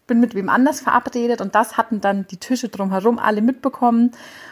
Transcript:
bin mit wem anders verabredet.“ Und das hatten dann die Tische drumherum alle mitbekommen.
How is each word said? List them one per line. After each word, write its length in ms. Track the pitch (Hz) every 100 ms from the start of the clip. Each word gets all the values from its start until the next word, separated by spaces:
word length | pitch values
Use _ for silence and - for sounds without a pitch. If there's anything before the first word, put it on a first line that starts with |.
| -
bin 100 | 233
mit 160 | 240
wem 140 | 196 -
anders 320 | 202 269 302
verabredet.“ 600 | - - - 247 233 233
Und 140 | 190
das 220 | 214 - -
hatten 240 | - 214
dann 260 | 196 196 190
die 100 | 175
Tische 300 | - 254 220
drumherum 520 | 196 196 190 214 233
alle 220 | - 208
mitbekommen. 680 | 226 262 269 - 240 233 240 - - - -